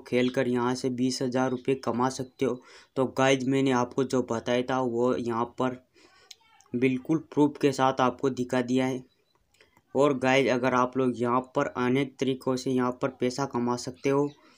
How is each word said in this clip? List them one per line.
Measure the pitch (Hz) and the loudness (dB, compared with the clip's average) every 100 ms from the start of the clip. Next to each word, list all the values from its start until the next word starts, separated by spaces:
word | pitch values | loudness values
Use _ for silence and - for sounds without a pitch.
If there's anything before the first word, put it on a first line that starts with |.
| - | 0
खेलकर | 123 123 135 123 | 0 2 2 0
यहाँ | 123 123 127 | 0 0 0
से | 131 | -2
बीस | 123 127 127 | 0 -2 -2
हज़ार | 131 127 127 | -2 0 0
रुपये | 123 135 131 | -2 -2 -2
कमा | 120 117 131 | -2 0 0
सकते | 127 127 - 131 | -2 -8 -4 -2
हो। | 127 - - - - | -2 -10 -20 -8 -2
तो | 127 - | -2 2
गाइस, | 135 135 127 | 4 4 2
मैंने | 135 135 | 2 2
आपको | 123 123 - 127 | 2 0 -2 0
जो | 131 123 | 0 0
बताया | 113 123 123 | -2 0 0
था | 127 131 | 0 -2
वो | 127 117 123 127 | -2 0 0 0
यहाँ | 117 117 120 - | -2 -2 -4 -2
पर | 127 123 _ _ - _ - - _ _ _ | -4 -4 _ _ -20 _ -20 -20 _ _ _
बिल्कुल | 120 131 127 - 160 - | 0 0 0 -2 -4 -2
प्रूफ | 143 147 151 | 0 0 2
के | 143 | 0
साथ | 131 131 131 | 2 2 2
आपको | 127 127 139 | 0 0 -2
दिखा | 123 123 127 | -2 -2 -2
दिया | 123 127 131 | 0 0 0
है। | 131 - _ _ _ _ _ _ _ _ 123 | -4 -10 _ _ _ _ _ _ _ _ 2
और | 147 127 | 2 2
गाइस, | 131 131 120 | 2 4 4
अगर | 123 127 | 2 2
आप | 123 123 131 | 2 0 0
लोग | 127 113 | -2 0
यहाँ | 120 127 127 143 | 0 0 0 -2
पर | 143 | -2
अनेक | - 123 131 135 - | 0 0 0 -2 -4
तरीक़ों | 131 131 131 127 | -4 -2 -2 -4
से | 135 | -2
यहाँ | 127 123 123 | 0 -2 -2
पर | 135 | -6
पैसा | - 123 127 139 | -2 -4 -2 -4
कमा | 120 120 123 | -2 -2 -4
सकते | - 123 135 | -6 -6 0
हो | 139 147 - _ | 0 0 -6 _